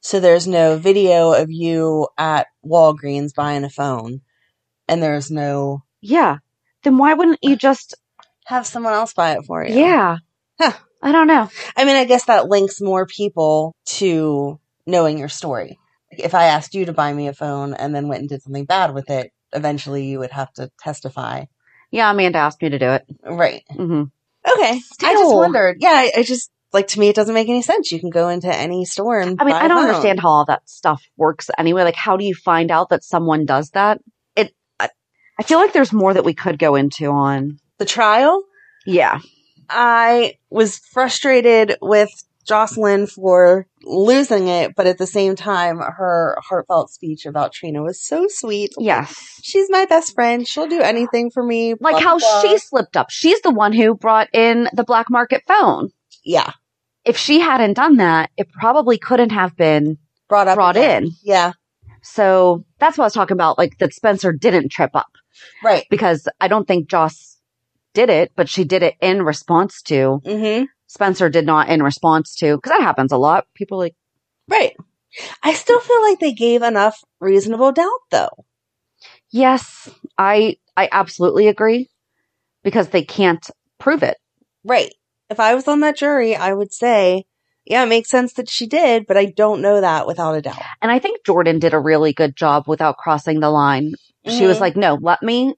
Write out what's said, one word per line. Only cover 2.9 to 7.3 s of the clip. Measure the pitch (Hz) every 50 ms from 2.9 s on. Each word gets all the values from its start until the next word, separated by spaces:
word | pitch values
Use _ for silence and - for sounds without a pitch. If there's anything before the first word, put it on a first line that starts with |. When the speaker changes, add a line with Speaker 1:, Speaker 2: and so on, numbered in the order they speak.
| 151 151 - 143 143 143 143 147 139
Speaker 1:
buying | - 147 147 147 143 139
a | 143
phone. | 139 - 143 143 131 120 110 113 123 135 _ _ _ _ _ _ _ _ _ _ _ _ _ -
And | 170 170
there's | 165 156 147 147 139 -
no | 156 151 143 143 143 143 139 139 139 139 - _ _ _
Speaker 2:
Yeah. | - 202 254 320 302 190 143 147 _ _ _ _ _ _ _ _ _
Then | 285 262
why | 254 277 294 311
wouldn't | 294 349 330